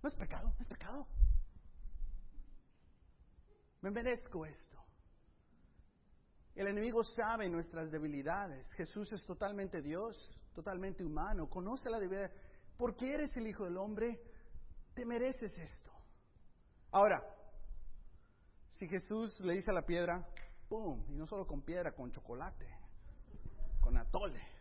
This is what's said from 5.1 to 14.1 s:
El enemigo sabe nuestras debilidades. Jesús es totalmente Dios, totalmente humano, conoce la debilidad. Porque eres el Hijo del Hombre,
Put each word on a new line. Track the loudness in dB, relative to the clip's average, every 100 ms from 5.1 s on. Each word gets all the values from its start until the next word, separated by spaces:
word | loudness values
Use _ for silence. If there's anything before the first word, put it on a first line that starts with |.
| -20 -20 -20 -20 -20 -20 -20 -20 _ -20 -20 -20 -20 -16
El | -4 -2
enemigo | 0 2 2
sabe | 2 0 0 2 0
nuestras | 0 -2 -6 -4
debilidades. | -2 -2 -2 0 -2 -2 -8 -10
Jesús | -6 -6 -6 -6
es | -8
totalmente | -8 -4 -2 -2 -4 -4
Dios, | -4 -4 -4 -8 -16 -16 -14
totalmente | -8 -6 -4 -4 -4
humano, | -2 0 2 2 2
conoce | -2 -2 -4 -2
la | -2
debilidad. | 0 -2 -4 -8 -16 -18 -18 -2
Porque | -2 0 -2
eres | 0 0 -2
el | -2
Hijo | -2
del | -2 -2
Hombre, | -2 0 0